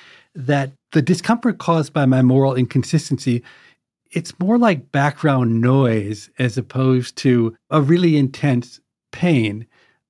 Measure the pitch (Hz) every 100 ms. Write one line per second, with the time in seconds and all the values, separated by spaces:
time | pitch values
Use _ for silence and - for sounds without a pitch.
0 | - - _ 165 127 139 135 - _ 160
1 | - 180 - 240 247 - - 165 143 156
2 | 131 131 127 135 135 127 120 135 - 160
3 | - 131 131 120 - - _ _ _ _
4 | _ 165 - - 185 240 233 147 - 143
5 | 143 - 156 131 117 113 123 135 123 110
6 | 101 104 - - 123 120 101 131 131 127
7 | 120 - 135 123 113 - - 156 139 175
8 | 175 151 135 - 147 123 - - _ _
9 | _ - 175 139 107 104 113 _ _ _
10 | _